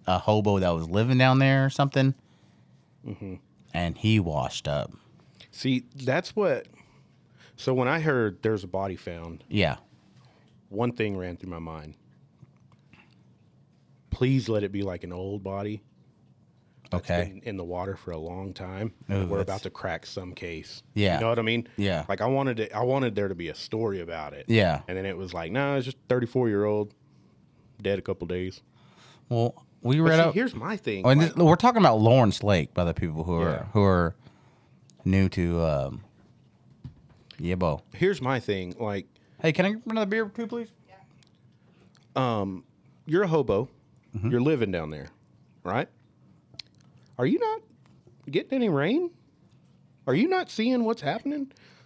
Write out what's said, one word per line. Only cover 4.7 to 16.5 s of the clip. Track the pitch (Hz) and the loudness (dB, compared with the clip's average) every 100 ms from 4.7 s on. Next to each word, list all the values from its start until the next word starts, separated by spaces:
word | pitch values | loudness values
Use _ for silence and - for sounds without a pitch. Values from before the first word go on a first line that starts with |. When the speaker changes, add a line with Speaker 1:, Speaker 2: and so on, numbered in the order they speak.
| 71 - - _ _ _ - - | -4 -4 -12 _ _ _ -20 -20
Speaker 2:
See, | - 127 127 - - | -6 -2 -2 -4 -8
that's | 127 143 180 - | -2 -2 -2 -2
what, | 190 127 - - - _ _ _ _ _ - - | -2 -2 -6 -18 -20 _ _ _ _ _ -20 -8
so | - | -2
when | 131 123 | 0 2
I | 160 | 2
heard | 156 131 110 90 | 2 2 0 -2
there's | 110 107 | -2 -2
a | 92 | -4
body | 92 98 90 | -6 -6 -6
found, | - 85 85 82 - | -10 -10 -12 -14 -4
Speaker 1:
Yeah. | 104 85 64 - _ _ _ - _ _ _ _ | 2 2 0 -8 _ _ _ -20 _ _ _ _
Speaker 2:
one | 98 120 | -4 -2
thing | 120 107 95 | -2 -4 -4
ran | 90 87 | -8 -10
through | 92 | -12
my | 85 | -12
mind. | 82 80 78 78 _ _ _ _ - _ _ _ _ - _ _ _ _ _ _ _ _ _ _ _ | -12 -12 -14 -20 _ _ _ _ -20 _ _ _ _ -20 _ _ _ _ _ _ _ _ _ _ _
Please | - 127 135 113 | -2 2 2 0
let | 107 | 0
it | 101 | -2
be, | 98 | -4
like, | 98 90 | -6 -6
an | 87 | -10
old | 90 98 104 | -10 -8 -8
body | 95 98 104 107 - _ _ _ _ _ _ | -6 -6 -6 -10 -14 _ _ _ _ _ _